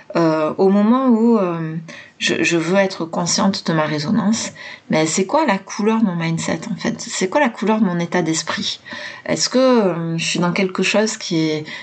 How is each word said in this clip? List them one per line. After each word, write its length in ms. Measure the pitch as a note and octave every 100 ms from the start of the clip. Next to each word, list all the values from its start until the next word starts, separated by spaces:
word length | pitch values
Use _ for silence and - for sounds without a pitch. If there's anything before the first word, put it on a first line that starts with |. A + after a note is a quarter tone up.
| - E3+
euh, 380 | D#3+ D#3 D#3 -
au 140 | F#3+
moment 380 | G3+ G#3+ B3+ C4
où, 280 | A3 A#3 A3+
euh, 400 | F3+ E3+ D#3+ D#3+ D#3+ - - -
je, 240 | - -
je 140 | D#3+ E3+
veux 220 | D#3+ G3
être 260 | F#3+ -
consciente 600 | E3 F3+ E3+ G#3+ G3 G3 -
de 80 |
ma 100 | D#3+
résonance, 680 | D3+ D3+ D3+ - F#3+ A3+ - - - - -
mais 160 | D#3
c'est 220 | D#3 - F#3+
quoi 180 | C#4+
la 140 | D#4 F#3+
couleur 420 | - - G#3 A3+
de 60 | G#3
mon 100 | E3+
mindset 440 | E3 E3 - E3+ -
en 40 | E3+
fait ? 220 | E3+ -
C'est 300 | - - F#3
quoi 120 | D4
la 100 | C4+
couleur 300 | - G3 A3
de 40 |
mon 140 | G3 F3
état 240 | E3+ F3+
d'esprit ? 580 | D#3+ D#3+ - - - - - - - - -
Est-ce 240 | D#3+ -
que, 80 | B3
euh, 600 | C4 A#3+ G3 E3 E3 E3
je 60 |
suis 140 | D#3+ -
dans 140 | F3
quelque 300 | E3+ F#3+ G3
chose 360 | F#3+ G#3 A3 -
qui 320 | - E3 D#3
est 140 | D#3 D#3 -